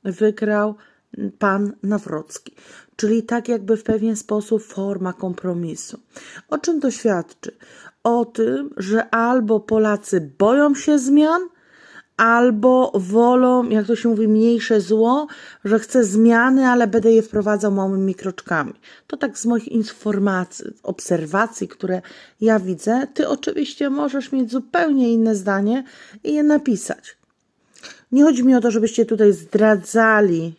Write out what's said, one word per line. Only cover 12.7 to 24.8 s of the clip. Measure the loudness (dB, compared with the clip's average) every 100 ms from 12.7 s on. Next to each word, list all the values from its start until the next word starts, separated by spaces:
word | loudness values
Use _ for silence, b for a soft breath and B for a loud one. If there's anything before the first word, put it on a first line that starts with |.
| 4 2
wolą, | -2 0 2 4 4 4 2 2
jak | -2 0
to |
się | 0 0
mówi, | 0 2
mniejsze | 4 4 2 0 0
zło, | 2 2 2 0 -4 B B B
że | -2 -2
chcę | 2 0
zmiany, | 2 4 4 4 4 4 4
ale | 2 2
będę | 2 4
je | 4
wprowadzał | 2 -4 -2 0 0
małymi | 0 -2 -2 -2
kroczkami. | -4 -8 -10 -6 -4 -4 -10 B B -14
To | -8
tak | -6 -4
z |
moich | -2 -2 -2
informacji, | -4 -4 -6 -4 -2 0 -2 -6 -12 -16 -12
obserwacji, | -12 -10 -4 -4 -2 -2 -2 -4 -12
które | -8 -6 -6 B B B B
ja | 0 2
widzę. | -2 -6 -2 -2 -2
Ty | -4 -4
oczywiście | -4 -4 -6 -6 -4 -4
możesz | -2 -4 -6 -4
mieć | -4 -2
zupełnie | -6 -4 -2